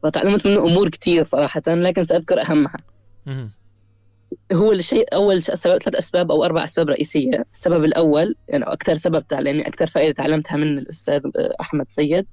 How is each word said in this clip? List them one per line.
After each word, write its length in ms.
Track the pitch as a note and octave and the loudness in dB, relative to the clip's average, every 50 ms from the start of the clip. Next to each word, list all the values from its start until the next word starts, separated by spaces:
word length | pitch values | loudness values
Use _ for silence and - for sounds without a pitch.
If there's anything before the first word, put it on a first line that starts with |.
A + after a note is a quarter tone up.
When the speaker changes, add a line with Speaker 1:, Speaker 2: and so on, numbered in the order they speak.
| - | -2
Speaker 1:
وتعلمت 440 | D#3 - - - G3+ G3+ G#3 - | -2 -2 0 2 2 2 2 2
منه 120 | G3 G3+ G#3 | 2 2 4
أمور 300 | - E3+ E3+ F3+ G3+ E3+ | 4 4 4 4 2 2
كثير 340 | D#3+ - - - F3 E3 D#3 | -2 -4 -2 0 2 2 2
صراحة، 380 | - - C3+ D3 C3+ - D#3+ - | 2 0 0 0 0 -2 -4 -2
لكن 380 | D#3+ E3 E3+ F3 F3+ F3 F3+ F3 | 0 0 2 2 0 0 0 0
سأذكر 360 | D#3+ F3 E3 D#3+ - F3+ E3+ | 0 0 0 2 0 0 0
أهمها. 360 | - D#3+ E3 D3+ C#3+ - - - - - _ _ _ - - - - | 0 2 2 2 2 0 -2 -12 -16 -18 _ _ _ -20 -20 -18 -12
Speaker 2:
مهم. 260 | C#3 C3+ C3+ B2 G#2+ G2+ _ _ _ _ _ _ _ _ _ _ _ _ _ _ _ - - _ _ F#3+ | -10 -10 -10 -10 -12 -14 _ _ _ _ _ _ _ _ _ _ _ _ _ _ _ -18 -18 _ _ 0
Speaker 1:
هو 180 | E3+ G#3 A3 | 2 4 4
الشيء، 340 | G#3+ F#3+ F3 - - A3 A3 - - | 2 2 0 0 0 0 0 0 0
أول 300 | F3+ G3+ G#3 G3 F3+ D#3+ | 0 2 2 2 2 0
ش-، 80 | - | -2
سبب، 260 | - F3+ - F3 F#3 | -6 -2 0 2 2
ثلاث 180 | - - - - | 2 0 -2 -4
أسباب 360 | - F3 - - F3+ F3+ D#3+ | -4 -4 -2 -2 -2 0 2
أو 140 | D3+ D#3 D3 | 2 2 2
أربع 180 | F3 D#3+ E3 D#3 | 0 0 -2 -4
أسباب 260 | D#3 - - E3 D3 | -2 -2 -2 0 0
رئيسية. 560 | C#3 - D3 - - D#3 C3+ B2+ - - - _ - | 0 -2 -2 -2 0 0 0 0 0 -2 -4 _ -10
السبب 300 | - - F3+ E3+ E3+ D3+ | -4 0 2 2 4 2
الأول، 520 | D#3 - - E3 D#3 D3 D3+ E3 G#3 - _ _ | 2 2 2 2 4 4 2 2 0 -2 _ _
يعني 160 | - - C#3+ - | -4 -4 -4 -2
أكثر 320 | - - - - - F#3 | -2 -6 -4 0 -2 -2
سبب 320 | D#3 - F3+ D#3+ D#3+ C#3 | 0 0 0 0 0 -2
تعل-، 200 | _ D3 C3+ - | _ -6 -4 -2
يعني 200 | C#3+ C#3 D3+ - | -2 -2 -2 -4
أكثر 200 | - - - D#3+ | -4 -4 -4 -4
فائدة 260 | D#3 - D3+ D3 D#3 C#3 | -2 0 2 2 2 0
تعلمتها 440 | - C#3 - D#3 D#3 D3+ - D#3+ | 0 0 0 0 0 -2 -2 -2
من 200 | D3+ D3+ D#3 D3 | -2 0 0 -2
الأستاذ، 440 | C#3+ B2+ - D#3+ - - - C#3+ C#3+ C3+ C#3+ - | -4 -6 -10 -12 -10 -4 -2 -2 -2 -2 -2 -4
آه، 200 | - - - - - | -2 -2 -2 -4 -6
أحمد 280 | - - - C#3+ C3+ _ | -8 -6 -4 -4 -4 _
سيد 380 | - - D3+ C#3+ D#3 F#3+ G3 - | -2 -2 0 0 0 0 -2 -4